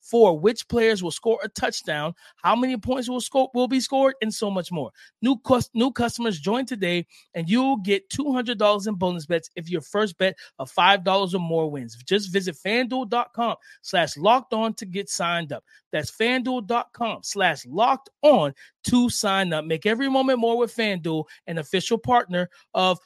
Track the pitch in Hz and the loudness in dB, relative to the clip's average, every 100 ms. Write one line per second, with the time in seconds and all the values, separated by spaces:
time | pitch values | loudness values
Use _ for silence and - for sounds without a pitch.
0 | - 240 208 156 190 233 - 233 226 208 | 0 6 6 6 2 0 -2 2 2 2
1 | 175 - 226 185 214 - 233 - - 151 | -4 -4 -2 -2 -4 -4 -4 -4 -6 -4
2 | 151 - - _ 175 220 262 254 202 262 | -6 -8 -20 _ 0 2 0 -2 -4 -4
3 | 240 247 - 269 262 247 247 262 226 269 | -2 -6 0 0 2 0 0 0 0 2
4 | 269 269 220 202 208 190 165 175 120 _ | 2 2 -6 -4 -4 -4 -4 -6 -8 _
5 | - _ 226 269 - 247 - 233 262 233 | -20 _ 0 0 2 2 2 0 0 0
6 | 240 - 233 165 151 240 254 233 180 175 | -4 -2 -4 -2 -2 -2 -2 -4 -2 -2
7 | 170 - _ 175 165 233 269 254 185 196 | -6 -16 _ -8 0 2 2 0 0 -2
8 | _ - 285 254 240 220 208 208 202 196 | _ -6 -2 -2 -2 2 2 2 -2 -2
9 | 185 175 151 170 - - 165 175 - 202 | -2 -2 -2 -4 -4 -14 -6 -6 -2 -2
10 | 214 165 190 - - - 131 - 175 202 | -2 0 -2 -2 -20 -14 -6 4 6 6
11 | 180 190 190 185 170 165 156 143 117 117 | 2 0 0 -2 0 0 0 -4 -10 -14
12 | 127 202 196 190 180 151 185 233 254 262 | -2 -2 -2 -4 -4 -8 -4 -2 -2 -6
13 | 233 240 240 - 233 180 - - - 185 | -2 -4 -4 -4 -4 -6 -12 -20 -2 0
14 | 156 - 180 254 233 220 226 - 196 185 | 0 0 2 2 2 -2 -2 -4 -8 -8
15 | 202 - 175 175 156 120 _ - _ 160 | -6 -4 -2 -4 -6 -12 _ -20 _ -6
16 | 143 - 226 254 254 254 190 233 - - | -6 -2 0 0 -2 -4 -2 -4 -4 -6
17 | 233 180 - 202 180 147 123 160 247 269 | -6 -6 -8 0 0 0 -6 0 0 0
18 | - _ 294 240 147 - - _ - 247 | -6 _ 6 6 4 -4 -20 _ 2 4
19 | 240 - 208 190 185 156 156 160 208 226 | 4 0 0 0 0 -2 -2 -2 0 0
20 | 269 262 262 254 233 233 233 - 214 185 | 2 2 2 2 2 0 0 -2 -2 -2
21 | 165 160 156 - - 165 151 185 - 226 | -2 -4 -4 -14 -10 -8 -2 -2 0 -2
22 | 226 240 - 180 180 _ _ - 185 180 | 2 2 2 -4 -4 _ _ 0 2 0